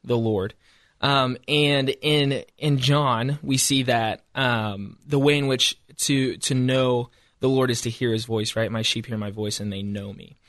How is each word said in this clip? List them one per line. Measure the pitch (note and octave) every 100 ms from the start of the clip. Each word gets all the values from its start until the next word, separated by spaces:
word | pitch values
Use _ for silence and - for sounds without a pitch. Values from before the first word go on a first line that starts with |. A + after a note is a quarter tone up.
the | - A#2+
Lord. | A2+ G#2 G2 - _ _ _ _
Um, | C#3 C#3 B2+ B2+ -
and | D3 D3 C#3+ C3+
in, | - D3+ D3+ C#3 C3 - _
in | D3 C#3
John, | B2+ C#3+ C#3 A2+ B2+ C#3+
we | C#3 C3
see | - C#3
that, | B2+ A#2 A2 - _
um, | C#3 C3 A#2 G#2+ G2 G2+ - -
the | C#3+
way | C#3+ D3
in | C#3
which | C3 - - _ -
to, | - C#3 C3 E2+
to | - C3+
know | B2+ C3 C3 B2 A#2+ _ _ _
the | C3
Lord | C3 B2+
is | A#2
to | A#2+
hear | A2+ A#2+
his | A2
voice, | A#2 A2+ G#2+ -
right? | A2
"My | A2+
sheep | A2+ A#2+ A2+
hear | A2+
my | G#2
voice | G#2 G#2+ -
and | G#2
they | G2
know | G2+ G2+ G2+
me." | G2 - -